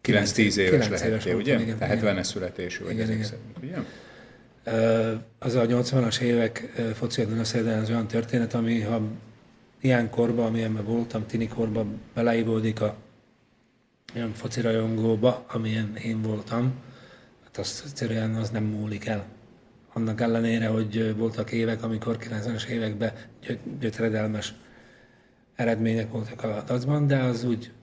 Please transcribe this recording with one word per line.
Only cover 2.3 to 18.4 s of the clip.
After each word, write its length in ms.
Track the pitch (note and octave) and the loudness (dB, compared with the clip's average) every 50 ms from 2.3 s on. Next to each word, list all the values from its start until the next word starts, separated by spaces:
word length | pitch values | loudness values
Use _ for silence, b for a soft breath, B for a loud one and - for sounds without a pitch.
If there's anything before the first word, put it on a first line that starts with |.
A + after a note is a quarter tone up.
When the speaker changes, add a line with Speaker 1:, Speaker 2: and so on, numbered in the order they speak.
| - G#2 F#2 F2 - - F#2 F2 - - F#2+ | -4 -4 -6 -6 -6 -6 -6 -6 -6 -6 -6
Speaker 2:
vagy 80 | F#2 A2 | -4 -2
Speaker 1:
Igen, 100 | A2 A2+ | -2 0
Speaker 2:
ezek 100 | A2 A2 | 0 0
Speaker 1:
igen. 100 | A2 G#2+ - | -2 -2 -4
Speaker 2:
szerint, 280 | - - - - - - C3 | -6 -10 -14 -14 -14 -12 -10
ugye? 140 | C3+ F#3 E3+ - B B B B B B B B B B B B B _ - _ | -8 -6 -8 -8 B B B B B B B B B B B B B _ -14 _
Speaker 1:
Ö, 480 | - A2+ A2+ A2+ A2+ A2+ A2+ A2 A2+ A2 A2+ - - - _ | -2 0 2 4 4 4 4 2 0 -2 -4 -8 -12 -18 _
az 160 | - C3 A#2 | -4 0 2
a 100 | B2+ A#2 | 4 4
nyolcvanas 540 | A2+ B2 A#2+ B2 A#2+ - C3 A#2+ A2+ G#2+ - | 4 4 2 2 4 4 4 4 4 2 0
évek, 520 | C3 A#2+ A#2+ A#2 A#2 A2 A2+ - - - - | 2 4 4 4 4 2 0 -4 -12 -8 -6
ö, 60 | - A#2 | -4 -2
foci 400 | A2+ G#2+ - - A2+ - - A2+ | -2 -2 -2 -2 -2 0 0 0
a 20 | |
Dunaszerdán 560 | G#2 A2 A2+ A2+ A2 - B2 A2 A#2 A2+ A2 A2 | 0 0 0 0 0 0 0 0 2 2 0 0
az 60 | G#2+ | 0
olyan 160 | A2+ A#2 A2+ | 0 0 0
történet, 480 | G#2+ - A#2 A2+ - - B2 A#2 A2+ - | 0 0 -2 -2 0 0 0 0 2 0
ami, 260 | B2 A2+ A2+ A#2 A#2 | 0 2 2 2 0
ha 200 | G#2+ G#2 A#2 A2+ G#2+ G#2+ A2 - - - - - - - - _ _ _ _ _ | 0 0 0 0 0 -2 -6 -10 -14 -18 -20 -20 -20 -20 -20 _ _ _ _ _
ilyen 300 | - C3 B2+ A#2+ A#2 G#2+ | 2 4 4 4 4 2
korba, 340 | - - A#2 A#2 A2+ A#2+ A#2 | 2 2 2 2 4 2 2
amilyenben 380 | A2+ A2+ A2+ A2+ A2 A2 A2 G#2 | 2 2 0 0 0 -2 -2 -2
voltam, 420 | G#2+ A#2 A#2 A#2 A#2 - A2+ G#2+ | 0 0 0 -2 -2 -4 -6 -4
tini 220 | G#2+ - A2+ A2+ A2 | -2 -2 -2 -2 -2
korba 360 | - - A#2 A2 G#2+ A2+ A2 G#2 G#2+ G#2+ - - - | -2 -2 -2 0 0 -2 -2 -2 -4 -8 -12 -8 -2
beleivódik 640 | - A#2 A#2+ A#2 A2+ A2+ A2+ A2+ A2 G#2+ A2+ G#2+ - | 0 2 4 4 2 2 2 2 2 2 0 0 0
a 160 | - G#2+ G#2+ - - - - _ _ _ _ _ _ _ _ _ _ _ _ _ _ _ _ _ _ - - | 0 -2 -2 -6 -16 -20 -20 _ _ _ _ _ _ _ _ _ _ _ _ _ _ _ _ _ _ -12 -8
ilyen 180 | A#2 A#2 A2 G#2 | -6 -4 -4 -6
foci 280 | A2 - A2 - B2 | -6 -6 -4 -2 0
rajongóba, 840 | A2+ A2+ A2+ A2+ A2 A2+ A2 A2 A2 A2+ A2+ G#2+ A2 B2 B2 - - - | 2 2 2 2 2 2 0 2 4 2 4 6 6 4 4 4 -4 -6
amilyen 480 | - A#2 A2+ A2 A2 A2 A2 G2+ G#2+ | -4 -2 -2 0 0 0 -2 -2 -4
én 260 | - - A2+ A2+ A2 A2 | -6 -4 -4 -2 -2 -2
voltam, 500 | A2 G#2+ G#2+ G#2 - A#2 A#2 B2 C3 B2+ B B B B B B B B B B B B B _ | -2 -2 -4 -4 -2 -2 0 2 0 0 B B B B B B B B B B B B B _
hát 120 | - _ - | -16 _ -8
az 240 | F#2+ - - - - | -6 -6 -6 -8 -10
egyszerűen 480 | D3 C#3+ - B2+ A2+ A2+ A2+ A2 A2 A2 | -10 -8 -6 -4 -2 -2 0 0 0 -2
az 160 | A2 | -2